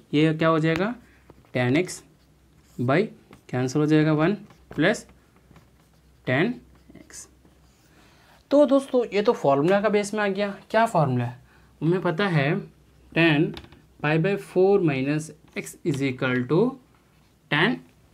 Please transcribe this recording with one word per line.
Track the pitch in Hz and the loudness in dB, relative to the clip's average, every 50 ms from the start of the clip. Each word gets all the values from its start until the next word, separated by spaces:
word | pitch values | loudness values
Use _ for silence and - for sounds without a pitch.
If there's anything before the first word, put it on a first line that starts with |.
| - _ - | -10 _ -2
ये | 147 156 160 156 | 0 2 0 0
क्या | 156 165 160 | 0 0 0
हो | 165 160 | 2 2
जाएगा, | 156 160 160 160 190 214 247 - - - _ _ _ - - _ _ _ - | 0 0 0 -2 -2 -4 -6 -10 -16 -20 _ _ _ -20 -20 _ _ _ -4
tan | 131 123 123 127 156 180 | -2 0 0 0 0 -2
x | 180 - - - _ _ _ _ _ _ _ _ _ _ _ _ _ _ - | -2 -6 -16 -20 _ _ _ _ _ _ _ _ _ _ _ _ _ _ -6
by | 123 120 135 165 214 220 - - _ - - - _ - | -2 0 0 0 0 -2 -6 -16 _ -20 -20 -20 _ -10
कैंसिल | - 127 127 131 127 147 | -6 -6 -4 -4 -2 -2
हो | 151 | 0
जाएगा | 147 156 156 151 156 156 | 2 2 2 2 2 2
वन | 151 156 165 - 156 - - - _ _ - - | 2 0 0 -2 -4 -8 -16 -20 _ _ -10 -4
प्लस | - 147 180 208 - - - - _ _ _ _ _ _ _ - - - _ _ _ _ _ _ _ _ _ _ _ - | -2 0 0 0 -2 -6 -16 -20 _ _ _ _ _ _ _ -20 -20 -20 _ _ _ _ _ _ _ _ _ _ _ -6
tan | - 127 135 175 233 247 - - - - - _ - - - | -2 0 0 0 -2 -4 -8 -14 -20 -20 -20 _ -20 -20 -20
x। | - - - - - - _ _ _ _ _ _ _ _ _ _ _ _ _ _ - _ _ _ _ _ - _ _ - | -20 -20 -20 -20 -20 -20 _ _ _ _ _ _ _ _ _ _ _ _ _ _ -20 _ _ _ _ _ -20 _ _ 0
तो | - 285 294 | 4 4 4
दोस्तों | - 269 277 269 - - 254 233 | 6 4 2 2 0 0 -2 0
ये | 208 175 196 208 | 0 -2 -2 0
तो | 226 233 | 0 0
फॉर्मूला | - - 143 139 139 143 170 196 202 | 2 2 2 4 4 4 2 2 2
का | 202 220 | 2 2
बेस | - 208 - 196 - | 0 0 -2 -2 -4
में | 107 147 | -4 -2
आ | - | -2
गया। | 185 196 202 202 101 - - - | -2 -2 -4 -6 -6 -10 -8 -2
क्या | - 220 226 | 0 2 2
फॉर्मूला | 226 - 175 151 131 127 123 120 | 2 2 0 0 2 0 -2 -2
है, | 120 - - - _ _ _ - _ _ - | -4 -8 -12 -20 _ _ _ -20 _ _ -6
हमें | 151 160 175 190 165 | -2 0 0 0 0
पता | 175 170 160 202 196 | -2 -2 -2 -2 0
है | 175 151 135 139 170 202 - - - _ _ _ _ _ _ _ - | 0 0 0 0 -2 -4 -6 -10 -16 _ _ _ _ _ _ _ 0
tan | 165 165 165 151 143 160 - - - - - - - _ _ _ - - | 2 2 4 4 2 0 0 -4 -8 -18 -20 -20 -20 _ _ _ -6 -2
pi | 147 156 160 | 0 0 0
by | 160 190 202 196 196 | 0 0 -2 -4 -6
four | - - 185 185 190 202 196 180 | -4 0 2 4 4 4 4 2
minus | 156 135 131 131 139 151 156 156 156 - - _ _ - 208 | 2 0 0 -2 -2 -4 -4 -6 -8 -14 -20 _ _ -14 -12
x | - - - - - | -12 -12 -14 -8 -6
is | 175 143 127 139 | -4 -4 -2 -2
equal | 139 127 127 139 131 127 127 127 123 | -4 -4 -2 -2 -2 -2 -2 -2 0
to | 151 165 220 254 262 - - _ _ _ _ _ _ _ _ _ _ _ _ - | 0 2 2 0 -2 -6 -14 _ _ _ _ _ _ _ _ _ _ _ _ -2
tan, | - 147 170 220 254 254 - - _ _ _ _ | 0 0 2 0 -2 -4 -8 -16 _ _ _ _